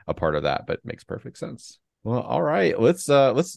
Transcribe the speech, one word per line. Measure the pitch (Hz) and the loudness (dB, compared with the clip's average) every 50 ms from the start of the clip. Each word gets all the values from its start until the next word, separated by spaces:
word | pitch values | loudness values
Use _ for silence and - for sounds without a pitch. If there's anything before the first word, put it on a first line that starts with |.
| - - | -8 -8
a | 80 | -6
part | - 85 80 76 | -2 -2 -2 0
of | 73 73 | 0 0
that, | 71 67 - - | -2 -2 -2 -4
but | - - - | -6 -8 -8
it | - | -8
makes | - - - - | -12 -14 -14 -12
perfect | - - - - - - - | -12 -12 -12 -12 -16 -14 -12
sense. | - 117 - - - - - _ _ _ _ _ - | -12 -12 -12 -16 -18 -20 -20 _ _ _ _ _ -6
Well, | 110 120 123 - | -4 -4 -4 -2
all | - - 156 170 | -2 -2 0 0
right, | 147 156 - 190 - - - | 0 0 2 2 0 2 4
let's, | 113 135 185 - - - | 4 4 2 2 0 2
uh, | 143 139 135 131 113 | 4 6 6 4 4
let's | 139 180 - - | 2 -2 -4 -6